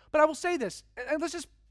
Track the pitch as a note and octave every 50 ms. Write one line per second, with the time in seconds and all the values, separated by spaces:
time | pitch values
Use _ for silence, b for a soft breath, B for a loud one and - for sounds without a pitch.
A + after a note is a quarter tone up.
0 | b b - D4+ D4+ D#4 D#4 - - F4+ F4+ D#4 B3 F#3+ - - - _ _ -
1 | B3 B3+ D4 D#4 D4+ E4 - F4 - - _ _ _ _